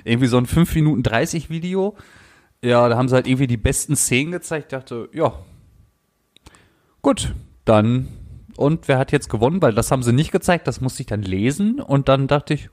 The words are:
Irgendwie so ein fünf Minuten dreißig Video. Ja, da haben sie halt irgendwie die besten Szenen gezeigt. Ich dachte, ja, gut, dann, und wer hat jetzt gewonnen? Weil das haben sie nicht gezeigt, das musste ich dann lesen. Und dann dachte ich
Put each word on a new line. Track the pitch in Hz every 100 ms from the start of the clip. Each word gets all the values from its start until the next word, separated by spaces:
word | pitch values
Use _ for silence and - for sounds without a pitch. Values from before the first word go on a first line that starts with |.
Irgendwie | - 117 131
so | 123
ein | 123
fünf | 160 175
Minuten | 160 151 131
dreißig | - 113 165 170 135
Video. | 160 180 185 196 208 - - - _ _ _
Ja, | 123 120 120
da | 117
haben | 131
sie |
halt | 127 127
irgendwie | 131 135
die | 117
besten | 131 135 - 143
Szenen | - 123 151
gezeigt. | 175 - 156 -
Ich | 135
dachte, | 127 117 110
ja, | 147 143 - - - _ _ _ _ _ _ _ _ _ - _ _ _ _
gut, | 277 - - - - _ -
dann, | 107 110 123 131 - - - - -
und | 139 160 -
wer | 131
hat | 131
jetzt | 143 -
gewonnen? | 110 123 185
Weil | 147
das | 107 -
haben | 131
sie | 120
nicht | 120 156
gezeigt, | 185 - 170 -
das | -
musste | 127 -
ich | 135
dann | 104
lesen. | 98 95 113 147 202 277
Und | - 139 135
dann | 135 135
dachte | 147 -
ich | 147 -